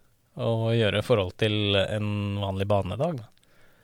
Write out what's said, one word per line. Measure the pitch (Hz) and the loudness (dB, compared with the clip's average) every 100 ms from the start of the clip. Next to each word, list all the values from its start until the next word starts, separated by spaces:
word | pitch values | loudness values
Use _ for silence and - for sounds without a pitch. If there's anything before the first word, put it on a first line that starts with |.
| _ _ _ - | _ _ _ -6
å | 117 113 113 | -2 0 2
gjøre | 117 104 98 | 2 2 2
i | |
forhold | - 117 92 - | 2 2 2 0
til | 110 107 104 98 | 0 2 2 2
en | 95 107 107 104 101 101 | 2 -2 -2 -4 -4 -4
vanlig | 98 95 98 | -4 -2 0
banedag, | 101 95 104 160 143 | 0 0 -4 -4 -6
da. | 107 _ _ _ - _ | -12 _ _ _ -20 _